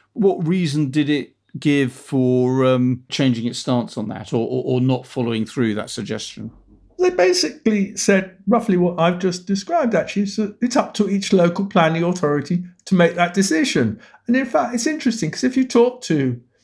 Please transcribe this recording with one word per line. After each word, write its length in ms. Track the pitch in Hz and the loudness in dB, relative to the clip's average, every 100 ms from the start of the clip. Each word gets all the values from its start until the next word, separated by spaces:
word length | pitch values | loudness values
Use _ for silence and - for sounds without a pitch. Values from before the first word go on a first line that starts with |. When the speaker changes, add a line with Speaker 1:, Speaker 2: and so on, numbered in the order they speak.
| _ | _
Speaker 1:
What 340 | - 196 - 160 | 0 0 2 0
reason 440 | 185 165 151 139 | 0 0 0 -2
did 180 | 147 143 | 0 0
it 260 | 147 - _ _ 127 | -2 -4 _ _ -4
give 320 | 147 143 131 | 0 2 0
for, 760 | - - 135 127 127 127 131 131 | -4 -4 0 2 2 2 2 2
um, 400 | 127 127 127 - | 2 2 -2 -4
changing 380 | - 135 113 117 | 0 0 0 -4
its 120 | 117 | -6
stance 380 | - 123 110 - | -2 -2 -2 -8
on 120 | 107 | -10
that 240 | 107 - | -10 -4
or, 140 | 117 113 | -2 -2
or, 160 | 127 135 | -2 -2
or 160 | 127 | 0
not 260 | 131 127 - | 2 0 -4
following 380 | 135 120 113 107 | -6 -4 -4 -4
through 280 | - 117 104 | -2 -2 -2
that 140 | - | -6
suggestion? 600 | - 101 107 - - 110 - _ - _ - | -10 -8 -8 -10 -14 -16 -16 _ -20 _ -2
Speaker 2:
They 100 | 359 | 0
basically 840 | 359 370 359 294 - 226 208 196 - | 2 2 2 -2 -2 0 0 -2 -2
said 400 | - 190 185 - 196 | 2 2 0 -6 0
roughly 300 | 226 226 180 | 0 2 2
what 220 | 175 170 | 2 2
I've 200 | 170 180 | 0 0
just 260 | 185 175 - | -2 -4 -4
described, 480 | 196 - 339 247 175 | -4 -2 0 2 0
actually. 320 | - 196 202 | -2 -2 -4
So 280 | 220 208 - | -2 -6 -2
it's 160 | 247 240 | 0 0
up 160 | 220 - | -2 -2
to 140 | 196 | -2
each 240 | 196 - | -2 2
local 320 | 190 175 175 196 | 4 4 2 0
planning 380 | 185 160 165 | 2 2 2
authority 600 | 170 175 147 147 - 175 - - - | 0 0 0 -2 -2 -4 -4 -14 0
to 100 | 185 | 4
make 200 | 170 175 | 4 4
that 180 | 175 | 0
decision. 680 | 196 196 320 269 156 113 - - _ - | 2 2 2 2 0 0 -2 -12 _ -2
And 80 | 254 | 0
in 100 | 262 | 0
fact, 280 | 302 240 | 0 0
it's 140 | 247 311 | -2 -2
interesting 440 | 311 247 - 156 | -2 -2 -2 -4
'cause 120 | - | -2
if 140 | 254 262 | 0 0
you 100 | 254 | 2
talk 340 | 240 247 247 | 4 2 0
to 380 | - 156 131 123 - _ | -2 0 0 -2 -10 _